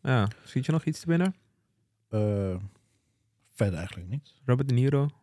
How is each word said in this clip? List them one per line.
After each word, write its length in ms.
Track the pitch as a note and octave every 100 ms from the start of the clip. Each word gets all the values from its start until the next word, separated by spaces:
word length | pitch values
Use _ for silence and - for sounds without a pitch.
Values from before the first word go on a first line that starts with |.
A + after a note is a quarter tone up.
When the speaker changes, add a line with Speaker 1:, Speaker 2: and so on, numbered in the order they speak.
Speaker 1:
Ja. 260 | - C3 G2+ -
Schiet 220 | - C3 C3
je 60 |
nog 120 | D#3+
iets 160 | - D#3
te 60 | E3
binnen? 300 | E3+ F#3 F#3 _ _ _ _ _ _ _
Speaker 2:
Eh, 460 | A2 G#2+ G2+ F#2+ F2+ G2+ _ _ _ _ _ _ _ _
verder 240 | - G#2 E2
eigenlijk 320 | E2+ - F2+
niet. 240 | C3 - _ -
Speaker 1:
Robert 220 | B2+ C#3
De 60 |
Niro? 360 | B2 C3+ C#3 C#3+ -